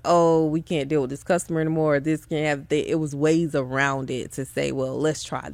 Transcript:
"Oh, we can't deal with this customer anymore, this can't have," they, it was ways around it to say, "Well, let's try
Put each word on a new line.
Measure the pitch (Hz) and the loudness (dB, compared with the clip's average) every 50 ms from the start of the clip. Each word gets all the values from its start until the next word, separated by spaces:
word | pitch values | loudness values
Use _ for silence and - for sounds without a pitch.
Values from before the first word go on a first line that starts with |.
| - | 0
"Oh, | - 175 170 170 165 165 160 160 | 4 4 6 6 6 6 4 4
we | 156 151 170 | 2 0 -2
can't | 160 - 180 151 135 135 | -2 -2 -2 -2 -2 0
deal | 156 151 | 0 0
with | 131 127 | 0 -2
this | 139 139 - | -4 -6 -2
customer | - 180 175 - - 170 160 | 0 0 0 0 -2 -2 -2
anymore, | 160 160 160 160 156 151 147 143 | 0 0 0 0 2 2 2 2
this | 135 156 156 151 - | 2 0 -2 -2 -2
can't | - 165 147 151 | -4 -4 -2 0
have," | 151 147 139 143 - | 0 -2 -2 -2 -2
they, | 156 151 | -2 0
it | - - 147 165 | 0 0 -2 -2
was | 156 147 139 | -2 -2 -2
ways | 139 143 156 165 165 170 156 151 | 0 2 4 4 4 2 0 0
around | 143 131 127 131 135 139 139 135 135 135 127 | -2 -2 -2 0 0 0 0 0 -2 -4 -6
it | 131 123 - - - | -6 -6 -8 -8 -8
to | - 131 | -8 -8
say, | - - 143 143 139 | -6 -4 -4 -2 -2
"Well, | 131 135 131 131 131 127 | -2 -4 -4 -4 -2 -2
let's | 143 156 151 - - | -2 -2 -2 -2 -6
try | - - 127 127 151 | -8 -8 -10 -10 -10